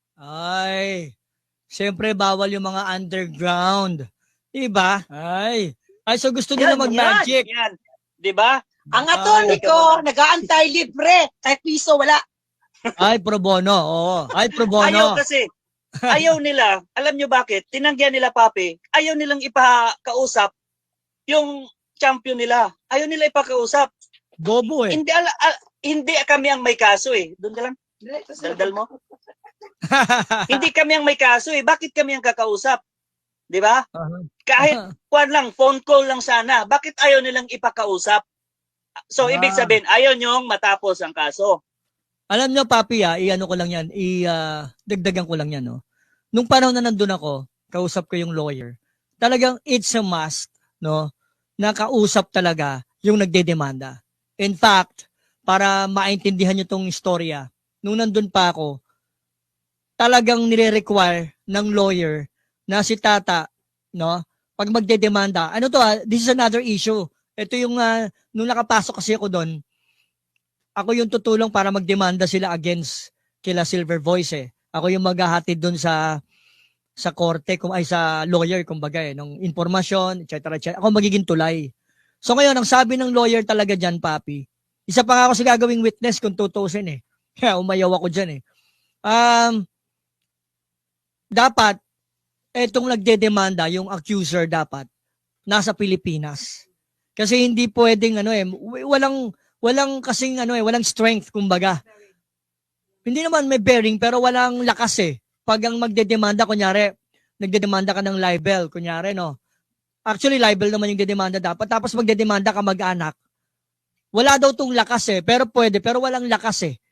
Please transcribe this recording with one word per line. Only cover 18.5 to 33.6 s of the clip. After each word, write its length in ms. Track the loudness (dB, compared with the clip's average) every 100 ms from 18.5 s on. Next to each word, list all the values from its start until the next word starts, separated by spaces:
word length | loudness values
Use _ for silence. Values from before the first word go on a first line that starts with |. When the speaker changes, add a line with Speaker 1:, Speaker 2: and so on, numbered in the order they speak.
| 2 -4 -8 _ 0
Speaker 3:
Ayaw 180 | 0
nilang 300 | -2 -4 -4
ipakausap 1080 | -2 2 4 4 2 -2 -6 -4 -2 0 -2 -4 _ _ _ _ _ _ -2
yung 400 | 0 0 -6 -16 _ _ _
champion 400 | 0 0 -4 -6
nila. 320 | 0 0 0 -4 _
Ayaw 160 | -4 -4
nila 240 | -2 0
ipakausap. 640 | 0 -2 -2 0 0 0 _ _ _ _ -8
Speaker 1:
Bobo 500 | 0 0 0 -2 -2
eh. 80 | -2
Speaker 3:
Hindi, 160 | 0
ala-, 240 | 0 0 0 0
al-, 160 | 0 _ _ -6
hindi 300 | -4 -2 -2 2
kami 220 | 2 2
ang 160 | 0 0
may 80 |
kaso 400 | 2 4 4 0
eh. 240 | -2 -4 -8
Doon 160 | -12
ka 80 | -8
lang. 140 | -8 -10 _ _ -16 -14 -14 -12
Daldal 300 | -10 -4 -4
mo. 160 | -4 -8 -12 _ -20 -20 _ -20 _ -20 _
Speaker 1:
<laughs> 680 | -2 0 2 0 0 -4 -2
Speaker 3:
Hindi 240 | -2 0
kami 240 | 0 2 2
ang 80 | 2
may 80 |
kaso 400 | 2 4 2 0
eh. 80 | -2
Bakit 320 | 0 0 -2
kami 240 | -4 -2 -2
ang 80 | -4
kakausap? 560 | -2 -2 -2 -2 -2 -6 _ _ _ _ _ _
Di 160 | 0